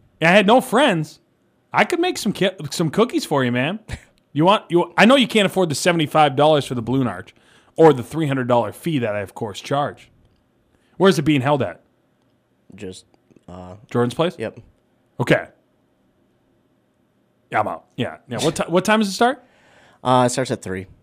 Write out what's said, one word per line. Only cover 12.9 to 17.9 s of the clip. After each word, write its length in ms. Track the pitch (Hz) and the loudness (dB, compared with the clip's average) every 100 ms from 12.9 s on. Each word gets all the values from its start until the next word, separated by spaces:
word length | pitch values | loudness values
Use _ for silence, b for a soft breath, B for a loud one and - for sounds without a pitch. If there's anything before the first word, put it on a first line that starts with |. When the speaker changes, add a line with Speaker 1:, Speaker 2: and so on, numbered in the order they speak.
| 92 - _ _ _ - | -16 -20 _ _ _ -20
Speaker 2:
uh, 260 | 90 90 95 - | -20 -18 -20 -6
Speaker 1:
Jordan's 240 | 123 120 | -4 -2
place? 240 | - 170 - | -2 -6 -6
Speaker 2:
Yep. 180 | 110 - - _ _ _ _ - | -10 -12 -20 _ _ _ _ -6
Speaker 1:
Okay. 300 | 127 120 85 _ _ _ _ _ _ _ _ _ _ _ _ _ _ _ _ _ _ _ _ | 0 0 -2 _ _ _ _ _ _ _ _ _ _ _ _ _ _ _ _ _ _ _ _
Yeah, 80 | 117 | -4
I'm 80 | 101 | -4
out. 200 | 85 - | -8 -12